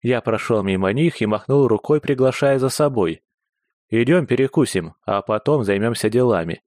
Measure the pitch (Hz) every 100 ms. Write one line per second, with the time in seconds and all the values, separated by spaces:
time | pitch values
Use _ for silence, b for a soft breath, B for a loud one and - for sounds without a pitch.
0 | 117 123 120 110 - 113 98 95 95 117
1 | 165 - 107 107 - 139 131 107 - 151
2 | - 131 131 127 139 135 131 - 147 123
3 | 87 80 _ _ _ _ _ _ _ 113
4 | 120 175 147 127 135 - 127 95 82 _
5 | - 101 - 107 - 147 101 98 113 113
6 | 107 117 127 98 82 82